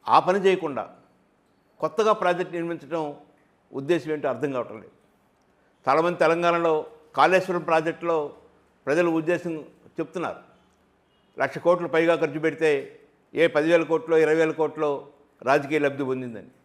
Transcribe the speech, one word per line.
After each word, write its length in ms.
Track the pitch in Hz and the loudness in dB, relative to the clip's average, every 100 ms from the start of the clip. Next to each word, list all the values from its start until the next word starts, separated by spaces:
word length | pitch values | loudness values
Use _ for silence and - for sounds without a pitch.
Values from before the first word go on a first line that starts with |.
| - | 6
ఆ 20 | 131 | 4
పని 200 | 160 196 | 4 2
చేయకుండా 380 | 190 185 160 123 90 - _ _ _ _ _ _ _ _ | 2 0 -4 -8 -10 -16 _ _ _ _ _ _ _ _
కొత్తగా 340 | 156 190 214 214 | -6 0 0 2
ప్రాజెక్ట్ 340 | 180 175 165 170 | 0 -2 -4 -6
నిర్మించడం 460 | 170 165 139 165 151 143 - _ _ _ _ | -8 -10 -8 -6 -6 -10 -20 _ _ _ _
ఉద్దేశం 400 | 139 139 170 156 | -12 -2 -2 0
ఏంటో 120 | 151 139 | -4 -4
అర్థం 180 | 117 143 | -4 -4
కావటం 220 | 131 107 107 | -4 -8 -12
లేదు. 120 | 90 _ _ _ _ _ _ _ _ _ | -20 _ _ _ _ _ _ _ _ _
చాలామంది 320 | - 147 170 170 | 0 2 2 2
తెలంగాణలో 480 | 160 165 175 170 165 156 - - _ 131 | 2 4 2 2 2 0 -4 -18 _ 2
కాళేశ్వరం 460 | 156 185 185 175 160 | 4 4 0 -4 0
ప్రాజెక్టులో 460 | 160 160 156 170 160 143 - _ _ _ _ 131 | 0 0 -4 -2 -2 -4 -12 _ _ _ _ -2
ప్రజలు 220 | 156 175 165 | 0 2 0
ఉద్దేశం 340 | 156 175 175 156 139 _ - - | -2 -4 -4 -10 -14 _ -16 -10
చెప్తున్నారు, 440 | 160 190 139 - - _ _ _ _ _ _ _ _ - | -8 -6 -8 -8 -18 _ _ _ _ _ _ _ _ -6
లక్ష 200 | 135 156 | -4 0
కోట్లు 300 | 170 175 170 | 2 2 2
పైగా 200 | 165 165 165 | 2 2 2
ఖర్చు 180 | 156 151 | 0 -2
పెడితే 260 | 156 147 160 139 135 - _ _ _ | -4 0 0 0 -4 -20 _ _ _
ఏ 120 | 135 165 | 0 2
పదివేల 280 | 156 160 170 | 2 4 2
కోట్లో, 320 | 156 160 160 160 | 2 -2 2 2
ఇరవై 140 | 151 160 | 4 2
వేల 100 | 160 156 | 0 0
కోట్లో 300 | 151 151 151 139 - _ _ _ | -4 -2 -4 -4 -10 _ _ _
రాజకీయ 380 | 123 147 135 151 | 0 0 2 0
లబ్ధి 180 | 143 135 135 | 0 -2 -4
పొందిందని. 420 | 131 123 110 - _ | -4 -8 -14 -18 _